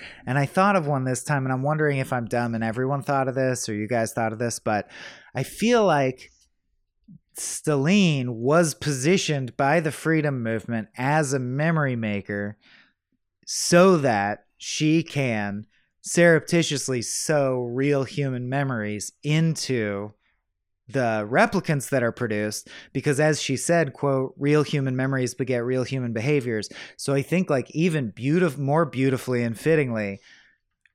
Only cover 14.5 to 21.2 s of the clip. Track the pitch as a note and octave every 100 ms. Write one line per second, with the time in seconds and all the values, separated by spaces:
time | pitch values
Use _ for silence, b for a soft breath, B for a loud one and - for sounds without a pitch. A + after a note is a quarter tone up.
14.5 | - - - D3+ E3 D#3+ C#3+ C3 G#2+ G2+
15.5 | G2+ - _ _ _ - - E3+ D#3+ -
16.5 | E3+ D#3 C#3+ - B2+ A2 - - D3+ C3+
17.5 | B2+ A#2+ B2 C#3 C#3 C3 - C#3 B2 B2
18.5 | C3+ C3+ A#2+ G#2 G#2 - - D3 D#3 E3
19.5 | D#3 - B2 G#2+ G2+ G#2 - _ _ _
20.5 | _ _ _ - C3+ A#2 A2